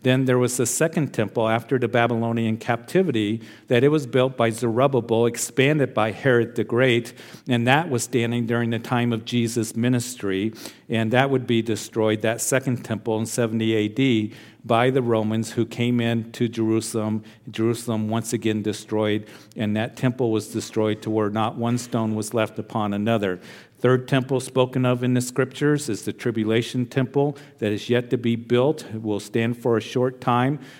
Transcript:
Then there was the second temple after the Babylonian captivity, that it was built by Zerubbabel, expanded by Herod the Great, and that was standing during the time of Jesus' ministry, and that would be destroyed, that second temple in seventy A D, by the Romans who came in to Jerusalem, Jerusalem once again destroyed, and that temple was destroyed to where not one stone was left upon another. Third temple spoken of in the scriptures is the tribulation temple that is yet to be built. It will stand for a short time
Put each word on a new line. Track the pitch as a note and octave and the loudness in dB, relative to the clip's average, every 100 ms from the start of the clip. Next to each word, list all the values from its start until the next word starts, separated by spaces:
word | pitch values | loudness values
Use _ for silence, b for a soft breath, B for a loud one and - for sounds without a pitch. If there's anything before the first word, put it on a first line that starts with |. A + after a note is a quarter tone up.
Then | B2+ C3 C3 | 2 4 4
there | B2 | 4
was | B2 B2 | 2 2
the | A#2+ | -2
second | - D#3+ E3 C3+ | 0 0 2 0
temple | - G#2 - A2 | 0 -2 0 0
after | A2+ - C3 | 0 0 0
the | A#2+ | 2
Babylonian | A#2+ A#2 A#2 A#2 A#2 A2+ A2 | 2 2 2 0 0 0 -2
captivity, | - A#2 A#2 F3+ F#3+ A#2+ G#2 A2+ A2+ B B | -2 -4 0 0 2 2 0 -2 -6 B B
that | A#2+ C#3 | 4 4
it | |
was | D#3 B2+ | 4 2
built | B2+ B2+ C3 | 2 2 2
by | A#2 | 0
Zerubbabel, | A2 A#2+ A2+ C#3 C3+ A2+ A2+ A#2+ | 2 0 2 2 2 2 2 2
expanded | A#2 - - C3+ D3+ B2+ | 0 -4 2 4 4 0
by | - A2 | 0 -2
Herod | G2+ C#3 A#2+ A#2 - | 0 2 4 2 -2
the | G#2 | -2
Great, | A#2 C3 A#2+ A#2 B B B - | 2 4 2 0 B B B -2
and | A#2+ A#2+ | 0 4
that | C#3 E3+ | 4 2
was | B2 - | -2 0
standing | B2+ A#2 A#2+ A#2 | 0 0 -2 0
during | A#2 A#2 | 0 0
the | A2+ | -2
time | - B2 A#2+ | -2 0 0
of | A#2 A#2 | 0 -2
Jesus' | A#2+ A#2 A#2 A2 A2+ | 0 0 0 -2 -2
ministry, | B2 B2 A#2+ - G2+ F#2+ A2 B B B B | 0 0 -2 -6 -4 -2 -2 B B B B
and | A2+ A2 | -2 2
that | B2 C#3 | 2 2
would | C3 A#2 | 0 0
be | A#2 | 0
destroyed, | A2+ G#2 - A2 A2 G#2+ | 0 -4 -4 -2 0 0
that | A2 A#2 | -2 -2
second | - C3 C3 B2 | -2 -2 0 -4
temple | - A2 A2+ A2 | -4 -6 -2 -2
in | A2+ | -2
seventy | - A#2 A2+ A2 A2 | -2 -2 0 0 2
A | G#2+ | 0
D, | G#2+ C3+ A2+ G#2+ B B B A2+ | 0 2 2 0 B B B 0
by | A#2 B2 | 2 4
the | C3+ | 2
Romans | A#2+ A2+ G#2+ A2 A2 | 2 2 2 -2 -2
who | - A2+ | -2 -4
came | - A#2+ A#2+ | -2 0 2
in | A#2 A#2 A2+ | 2 0 -4
to | - A#2 | -4 -2
Jerusalem, | A2+ A2 A2+ A2 A2+ G#2+ G#2+ G#2+ B - | 0 0 0 -2 -4 -2 -4 -6 B -14
Jerusalem | A2 A2+ A#2 - A2 G#2+ | -2 -2 -2 -2 -4 -2
once | A2+ A2 | -2 -2
again | A#2 A2+ G#2+ | -2 0 0
destroyed, | G#2 G2+ - G#2+ G#2+ G#2+ G#2 B B - | -2 -6 -4 -2 0 0 -4 B B -6
and | G#2+ G#2+ | -2 -2
that | A#2+ - | -4 -2
temple | B2+ B2 A#2+ | -2 0 0
was | A2 - | 0 -2
destroyed | A2 - A2+ G#2+ G#2+ | -6 -4 0 0 0
to | A2 | -2
where | A2 G#2 | 0 0
not | G#2+ A2 B2 | 0 -2 0
one | A#2 A#2+ | -2 -2
stone | A#2+ A#2 A2 G#2+ | -2 -2 0 -2
was | G#2+ A#2+ | -2 -2
left | G#2+ - | -2 -4
upon | G#2+ A2+ G#2 | -6 -2 -2
another. | G2+ G#2+ A2+ G2 F2+ B B B _ | 0 0 0 0 -4 B B B _
Third | B2 B2+ B2+ | 2 2 2
temple | C#3 B2 C3 | -2 0 -2
spoken | B2+ B2+ B2+ B2+ B2+ | -2 0 2 2 0
of | B2 | 0
in | B2 B2 | 2 0
the | |
scriptures | B2 - C3 - D3 D3 C#3+ | 0 -2 -2 0 0 0 0
is | G2 - | -4 -4
the | |
tribulation | - B2 A2 G#2+ A2+ A#2 B2+ A#2+ | -4 -4 -2 0 0 0 -4 -2
temple | C3+ B2+ C#3+ C#3+ C#3+ B B | -2 0 0 0 -2 B B
that | G#2+ | -2
is | G#2 - | -2 0
yet | A#2+ A#2+ | 0 0
to | B2+ | -2
be | A#2 A2+ | 0 -2
built. | A#2 B2 C3+ D3+ - | 0 2 2 0 -6
It | A2 | -8
will | A2 G2+ | -4 -4
stand | - A#2 A#2 A#2+ | -2 -2 -2 -2
for | B2+ A2+ | 0 0
a | |
short | A2+ B2+ B2+ B2+ | 0 0 -2 0
time | - A#2+ C3 D3 B B | 0 2 2 0 B B